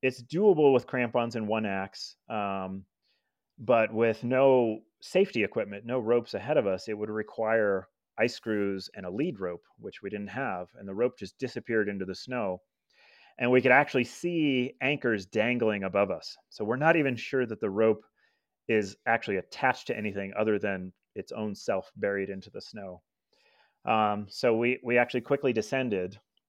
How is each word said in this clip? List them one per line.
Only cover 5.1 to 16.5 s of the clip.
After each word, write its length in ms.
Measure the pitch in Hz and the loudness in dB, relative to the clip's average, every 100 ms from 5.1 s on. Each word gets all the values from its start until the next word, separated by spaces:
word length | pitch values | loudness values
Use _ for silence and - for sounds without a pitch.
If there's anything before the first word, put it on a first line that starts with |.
| 185 202 117 | 0 2 0
equipment, 420 | 98 117 101 101 117 | -2 -2 -6 -8 -6
no 140 | 127 | -4
ropes 340 | 110 120 113 | 2 2 0
ahead 240 | 101 113 156 | -6 0 2
of 80 | 101 | 2
us, 220 | 92 - | -2 -4
it 100 | 107 | -6
would 140 | 107 | -4
require 760 | 107 107 - 110 113 104 95 - _ _ - | -4 -6 -4 0 2 2 0 -4 _ _ -2
ice 160 | 120 | -2
screws 560 | - 113 107 101 95 - 104 | -2 -4 -2 -2 -4 -8 -12
and 100 | 92 | -8
a 60 | |
lead 280 | 101 170 104 | -4 -4 -4
rope, 260 | 90 85 - _ | -8 -8 -14 _
which 240 | 113 - | -16 -12
we 80 | 98 | -10
didn't 200 | 104 101 | -10 -8
have, 400 | - 131 90 90 - | -6 -6 -6 -10 -14
and 120 | 98 | -10
the 80 | 98 | -2
rope 240 | 123 - | -2 -2
just 180 | 95 - | -12 -8
disappeared 520 | 127 123 120 113 101 | -8 -8 -2 0 0
into 160 | 101 95 | -2 -4
the 100 | 92 | -6
snow. 460 | - 123 101 92 _ _ _ _ _ _ _ - | -8 -4 -4 -6 _ _ _ _ _ _ _ -2
And 140 | 123 | 4
we 100 | 127 | 6
could 100 | 123 | 8
actually 320 | 131 147 131 120 | 6 6 0 -2
see 680 | - 175 170 147 127 123 - | -4 -4 0 2 2 -2 -2
anchors 440 | 131 147 123 107 92 | -2 0 0 0 -2
dangling 560 | 110 117 123 110 101 | 0 0 2 2 0
above 260 | 95 98 98 | 0 2 2
us. 260 | 82 - - | 0 -8 -18
So 140 | _ | _